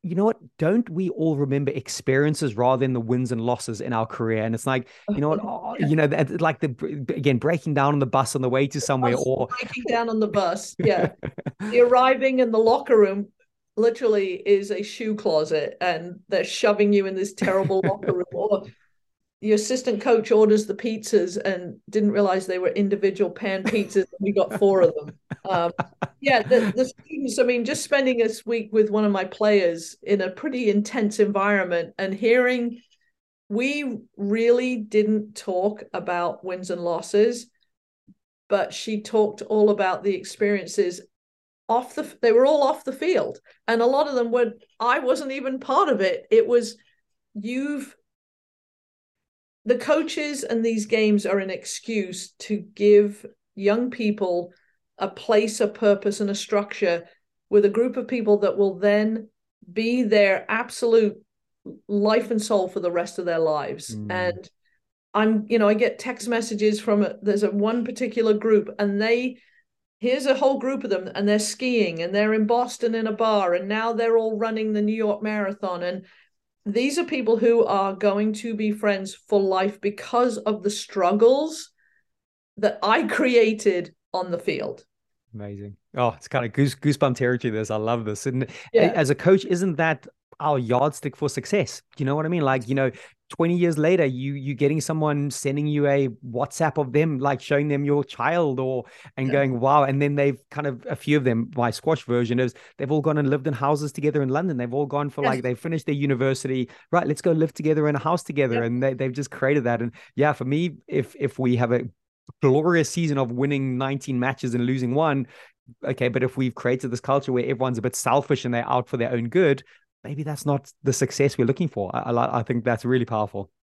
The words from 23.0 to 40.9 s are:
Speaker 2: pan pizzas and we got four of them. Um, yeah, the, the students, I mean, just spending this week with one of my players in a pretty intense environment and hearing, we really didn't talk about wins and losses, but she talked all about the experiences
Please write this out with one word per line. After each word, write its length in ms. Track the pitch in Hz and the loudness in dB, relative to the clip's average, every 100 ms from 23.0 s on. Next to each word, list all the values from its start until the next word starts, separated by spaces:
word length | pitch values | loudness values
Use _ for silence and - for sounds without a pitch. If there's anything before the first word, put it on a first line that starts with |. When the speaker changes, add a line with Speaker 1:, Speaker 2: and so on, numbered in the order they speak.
| 196 180 185 | 0 0 -2
Speaker 2:
pan 320 | - 202 190 | -2 -4 -4
pizzas 340 | 196 220 196 196 | 0 -2 2 0
and 240 | 185 - | 0 -2
we 120 | 196 | 0
got 260 | 202 - 208 | 2 0 2
four 220 | 202 190 | 4 6
of 140 | 170 | 4
them. 240 | 151 147 - _ - 190 | 2 -10 -16 _ -12 -2
Um, 240 | 175 170 - - _ - _ | 0 0 -2 -8 _ -10 _
yeah, 220 | 277 247 | 2 2
the, 300 | - 247 214 | 4 2 2
the 120 | 214 254 | 0 -2
students, 520 | - _ 294 262 220 | -4 _ -8 -4 0
I 40 | |
mean, 220 | 247 247 226 | 2 2 -2
just 180 | - | -4
spending 340 | - 277 262 240 | 0 2 2 2
this 260 | 220 220 - | 0 -2 -4
week 240 | 233 214 | -4 0
with 180 | 220 214 | 2 4
one 140 | 208 | 4
of 80 | 208 | 2
my 120 | 196 | 0
players 720 | 185 - 214 208 175 165 - - | -4 0 4 4 4 -2 -10 -14
in 200 | - 202 | -2 0
a 80 | 185 | 0
pretty 400 | - 311 247 220 | -4 -6 0 2
intense 500 | 202 208 262 208 214 | 2 0 -2 -2 2
environment 720 | 202 202 202 202 180 170 165 - | 0 2 2 2 0 -2 -4 -6
and 160 | 196 | -6
hearing, 680 | 202 220 247 247 254 240 233 _ _ _ _ _ _ _ | -2 2 4 4 0 -4 -8 _ _ _ _ _ _ _
we 500 | 208 262 294 277 214 - - | -2 -2 -2 -6 -8 -14 -8
really 600 | 202 220 233 247 254 247 | -2 0 4 4 2 -4
didn't 580 | 208 214 214 214 214 | 0 2 2 0 -4
talk 500 | - - 180 202 208 - | -10 -6 -2 -2 -4 -10
about 500 | 185 175 175 175 - | -8 -4 -2 -4 -6
wins 260 | 185 180 185 | -10 -10 -8
and 120 | 175 | -6
losses, 680 | 170 165 - 208 226 240 - _ _ _ _ _ _ _ _ _ _ | -4 -4 0 2 2 0 -12 _ _ _ _ _ _ _ _ _ _
but 240 | 202 - | -2 -2
she 300 | - - 214 | -6 -6 -6
talked 400 | 214 226 214 - | -2 0 0 -2
all 280 | - 214 214 | -2 2 4
about 320 | 208 190 165 | 4 0 0
the 120 | 196 | -2
experiences 880 | 190 - - 208 202 170 - 180 | -4 -8 -4 0 0 -2 -2 -2